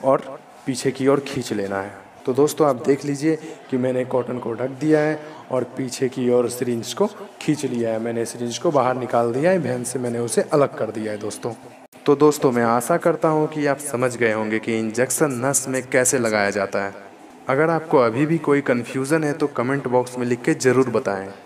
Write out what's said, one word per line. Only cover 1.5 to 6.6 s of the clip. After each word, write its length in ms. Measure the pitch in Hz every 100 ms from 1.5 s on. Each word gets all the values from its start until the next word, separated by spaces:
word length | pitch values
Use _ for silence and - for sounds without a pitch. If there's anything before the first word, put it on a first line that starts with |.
लेना 280 | 107 98 98
है। 120 | 101 101 - - -
तो 60 |
दोस्तों, 360 | 127 147 - 151
आप 180 | 123 120
देख 180 | 143
लीजिए 320 | 143 143 156 156 - - -
कि 60 | 131
मैंने 280 | 127 127
cotton 340 | 123 127 123 123
को 160 | 123
ढक 160 | 110 127
दिया 300 | 131 151 156
है 200 | 151 151 - - -
और 140 | 131
पीछे 440 | 120 - 131 - 131
की 220 | 131 123
ओर 200 | 123 120
syringe 420 | -